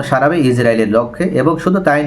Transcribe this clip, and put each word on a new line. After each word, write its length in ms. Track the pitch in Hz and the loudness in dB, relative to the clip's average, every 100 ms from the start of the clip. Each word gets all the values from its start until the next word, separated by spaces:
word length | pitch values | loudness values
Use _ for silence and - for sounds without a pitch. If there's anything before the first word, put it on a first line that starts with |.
| - | 0
সারাবে 280 | 131 143 175 131 | 0 0 2 0
ইসরায়েলের 400 | 120 120 113 107 113 | 2 2 2 2 0
লক্ষ্যে। 280 | 120 - 180 127 | -2 -4 -4 0
এবং 120 | 143 160 | 0 0
শুধু 160 | 185 190 170 | 0 0 0
তাই 140 | 147 | 0